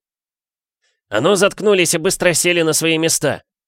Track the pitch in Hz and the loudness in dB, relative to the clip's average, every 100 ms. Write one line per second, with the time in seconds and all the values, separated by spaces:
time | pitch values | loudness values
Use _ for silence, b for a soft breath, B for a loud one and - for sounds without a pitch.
0 | _ _ _ _ _ _ _ _ _ _ | _ _ _ _ _ _ _ _ _ _
1 | _ 104 147 202 196 - 208 202 165 165 | _ -2 0 2 0 0 0 2 2 0
2 | 175 - 180 160 175 175 160 151 165 160 | -2 -2 0 0 0 0 0 0 0 0
3 | 165 - 147 107 _ _ | 0 -2 -2 -6 _ _